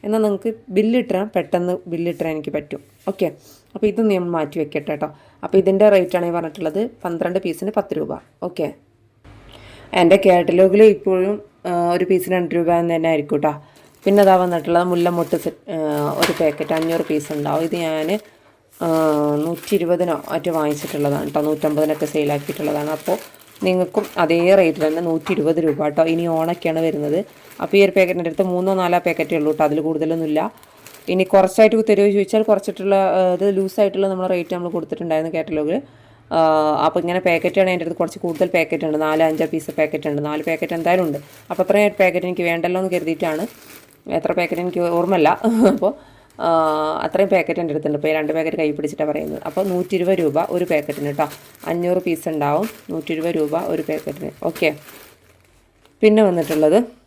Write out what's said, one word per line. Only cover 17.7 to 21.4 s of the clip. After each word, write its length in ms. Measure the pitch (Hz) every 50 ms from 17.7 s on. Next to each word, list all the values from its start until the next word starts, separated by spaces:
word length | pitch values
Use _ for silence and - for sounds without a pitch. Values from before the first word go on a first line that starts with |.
| 160 175 170
ഞാൻ, 240 | 160 156 156 156 160 196 214 - - _ _ _ _ _ _ _ _ _ - 170
ആ, 40 | 165 160 160 160 156 151 147 147 147 147 147 151
നൂറ്റി 280 | 165 170 - - - 214 196
ഇരുപതിനോ 380 | 175 170 175 165 180 175 160 - - - -
മറ്റോ 180 | 165 151 175 165 160
വാങ്ങിച്ചിട്ടുള്ളതാണ് 680 | 151 151 147 147 - - - 147 147 143 143 147 147 147
കേട്ടോ. 140 | 143 156